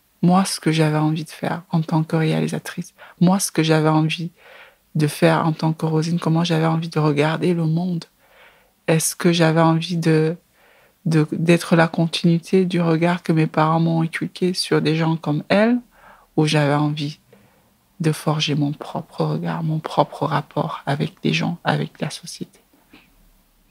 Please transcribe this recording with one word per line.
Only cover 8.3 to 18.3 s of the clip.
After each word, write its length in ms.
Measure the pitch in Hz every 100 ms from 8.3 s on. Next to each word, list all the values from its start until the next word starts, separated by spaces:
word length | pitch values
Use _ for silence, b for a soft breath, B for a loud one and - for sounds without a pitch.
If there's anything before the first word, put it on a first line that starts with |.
| b b b b _ -
Est-ce 260 | 160 -
que 160 | - 175
j'avais 280 | 170 160 160
envie 360 | 165 160 165 175
de, 400 | 165 156 156 170 _ b b b b b
de, 200 | 175 160 151
d'être 460 | - 165 170 - 170
la 100 | 165
continuité 800 | - 165 - 175 170 - 190
du 160 | 180 175
regard 420 | 170 160 170 175
que 80 | -
mes 160 | 160 156
parents 320 | - 156 165
m'ont 240 | 165 165
inculqué 520 | 165 - 170 - 180
sur 280 | 185 - 156
des 140 | 147 160
gens 180 | 160 165
comme 280 | 151 147 -
elle, 300 | 196 220 247 - b b b b -
ou 100 | 151
j'avais 280 | 151 143
envie 460 | 147 147 151 147 151 _ b b b b b _ -
de 100 | 156
forger 460 | 151 -